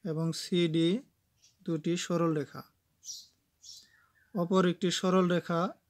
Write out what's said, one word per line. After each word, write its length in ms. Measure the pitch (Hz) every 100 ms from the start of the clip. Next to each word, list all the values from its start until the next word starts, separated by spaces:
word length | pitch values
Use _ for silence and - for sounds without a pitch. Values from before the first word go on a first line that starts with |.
এবং 280 | 180 156 165
সিডি 680 | 156 - 180 170 160 165 220 - _ _ _ _ _ -
দুটি 300 | 160 160 170
সরল 340 | - 170 170 151
রেখা। 220 | 139 139 - _ _ _ - - - _ _ _ - - - _ _ _ _
অপর 320 | - 175 185 180
একটি 180 | 175 180 -
সরল 260 | 185 185 180 175
রেখা 240 | - 170 196 -